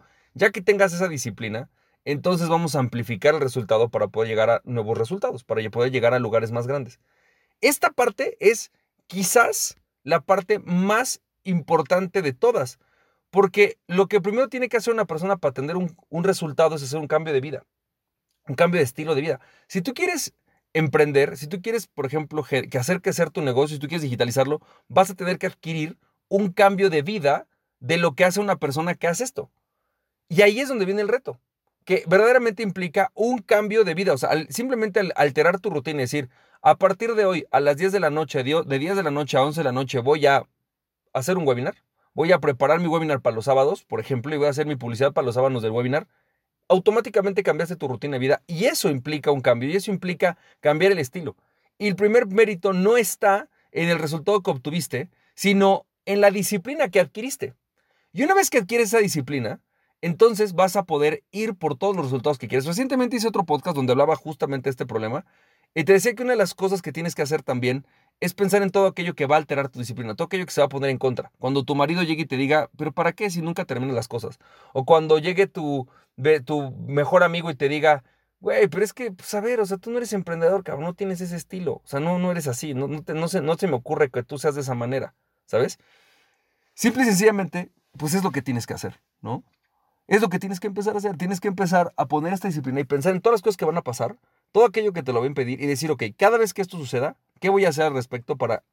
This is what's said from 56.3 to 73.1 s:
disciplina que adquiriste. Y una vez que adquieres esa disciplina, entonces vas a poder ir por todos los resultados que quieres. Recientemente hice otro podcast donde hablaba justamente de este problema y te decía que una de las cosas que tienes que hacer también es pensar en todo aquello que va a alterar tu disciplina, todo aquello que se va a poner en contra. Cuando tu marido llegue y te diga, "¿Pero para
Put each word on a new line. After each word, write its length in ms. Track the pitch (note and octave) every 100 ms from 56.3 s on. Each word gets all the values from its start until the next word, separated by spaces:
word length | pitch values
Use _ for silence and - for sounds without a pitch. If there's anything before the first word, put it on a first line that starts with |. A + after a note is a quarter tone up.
disciplina 580 | G3 F#3 G#3 A#3 D4+ A#3+
que 120 | F#3+
adquiriste. 540 | E3 G#3+ B3+ - - - _ _ _ _ _
Y 100 | F3
una 120 | D4
vez 160 | G4 -
que 80 | C4
adquieres 300 | F3+ A#3 G#3+
esa 100 | A3+
disciplina, 640 | G#3 D#3+ B2+ C#3+ A2 - _ _ _ _
entonces 540 | E3+ D#3 A3+ G3+ G#3+
vas 220 | F3 F#3 G3+
a 80 |
poder 400 | F3+ D3 D3 D#3 _
ir 260 | G3 A3+ G3+
por 200 | D#3 B2+
todos 200 | G3 F#3+
los 100 | C3+
resultados 320 | C3 D3 C#3+
que 100 | A2
quieres. 180 | B2+ C#3
Recientemente 500 | E3+ C4 C4 B3 A#3+
hice 120 | A3
otro 160 | G3+
podcast 320 | E3+ D3 F3+ C#3+
donde 160 | B2+
hablaba 240 | B2 D3 D#3
justamente 520 | D#3 D#3 C#3+ C#3 C#3
de 20 |
este 160 | C3 B2
problema 380 | A2+ A2 C#3 - _ _ _ _
y 100 | D#3+
te 80 | D#3+
decía 220 | G3 A#3
que 80 | A3+
una 100 | B3
de 60 | A#3
las 160 | F#3
cosas 260 | - F#3+ F#3+
que 120 | D#3+
tienes 220 | D3+ E3
que 80 | D#3
hacer 200 | C#3+ D3+
también 440 | C#3+ B2+ B2 C3 - _ _ -
es 120 | F3+
pensar 300 | - G3 G3+
en 80 | G3
todo 160 | G3 F#3+
aquello 280 | F3+ F3
que 120 | D3+ C#3
va 100 | D3+
a 20 |
alterar 300 | D3 C#3 C#3
tu 100 | B2
disciplina, 360 | A#2+ A#2+ A2+
todo 120 | G#2+ E3
aquello 200 | F#3+ F3+
que 60 |
se 80 | -
va 60 | C#3+
a 40 |
poner 200 | C#3 C#3
en 80 | C3
contra. 340 | C3 B2 - _
Cuando 260 | B2+ C#3
tu 100 | B2+
marido 280 | C#3+ C#3+ F3
llegue 200 | E3 D#3+
y 40 | D#3
te 100 | C3
diga, 340 | C#3 D3+ - -
"¿Pero 140 | D3+
para 200 | D#3+ E3+